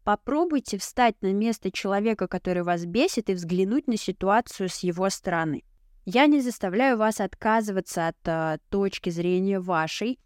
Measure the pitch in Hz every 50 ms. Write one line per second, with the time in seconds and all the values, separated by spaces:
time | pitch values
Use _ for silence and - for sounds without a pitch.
0 | - 202 208 - - - 285 302 349 349 302 262 - - 208 190 - - - 262
1 | 247 233 - _ - 190 196 202 220 233 214 - - 185 - - - 196 196 202
2 | 208 226 214 - 185 - - 180 - 185 180 175 175 175 175 170 175 175 175 233
3 | 311 392 - 240 - - 190 180 175 160 180 180 190 196 240 302 - 262 226 208
4 | - - 185 - 190 190 208 240 - - - - 190 180 - - - 180 165 180
5 | 190 190 - - - 185 175 165 165 156 139 - - _ _ _ _ _ _ -
6 | - 190 185 247 294 294 294 285 247 247 - - 208 185 180 226 262 269 247 214
7 | 214 220 214 - 196 - - - - 214 220 226 214 208 190 190 180 - - 175
8 | 165 165 - _ - 175 165 160 160 160 156 - _ _ 202 196 196 190 - -
9 | - 185 165 170 175 180 180 185 190 196 196 190 180 185 175 160 160 156 - -
10 | 208 240 262 - _